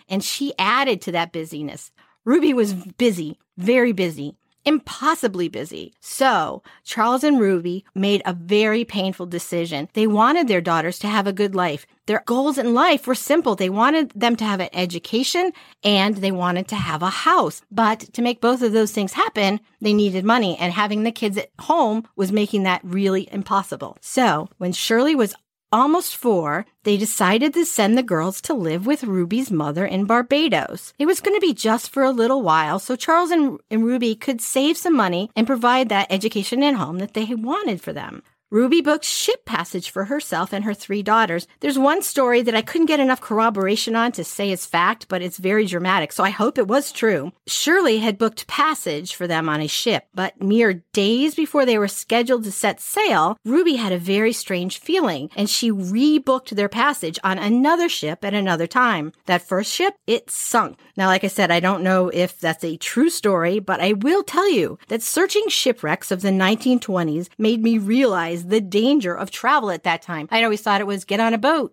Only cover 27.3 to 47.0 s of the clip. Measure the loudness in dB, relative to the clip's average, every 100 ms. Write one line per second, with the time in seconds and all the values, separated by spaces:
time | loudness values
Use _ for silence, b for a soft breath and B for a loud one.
27.3 | 4 2 0 0 2 2 2 2 0 -2
28.3 | -4 -4 -4 -2 -2 -2 -2 0 -2 0
29.3 | -2 -2 -2 -2 -2 -2 -2 2 0 2
30.3 | 2 2 0 -2 -8 -14 -2 0 0 0
31.3 | 0 0 0 0 0 -2 0 0 2 2
32.3 | 2 2 2 2 -2 -4 -4 2 2 4
33.3 | 2 2 -2 _ 0 0 2 0 -2 -4
34.3 | -4 -2 0 2 2 2 2 2 0 -2
35.3 | -2 0 2 2 2 2 0 0 0 -2
36.3 | -2 -2 0 2 2 -2 -6 -6 -4 -4
37.3 | -4 -4 -4 -2 -4 -6 -10 -12 -16 -20
38.3 | _ _ 2 4 4 4 0 -2 -2 -2
39.3 | -2 -4 -6 -4 -8 -8 -6 -4 -4 -4
40.3 | -4 -4 -4 -4 -6 -6 -4 2 2 2
41.3 | -2 -6 b -2 2 2 2 0 0 2
42.3 | 4 2 0 0 0 2 4 2 0 0
43.3 | 0 2 2 0 0 0 0 0 -2 -8
44.3 | -4 -4 -4 -2 0 2 0 -4 -6 -6
45.3 | -4 0 2 2 0 0 2 0 0 -2
46.3 | 0 0 0 0 0 -2 0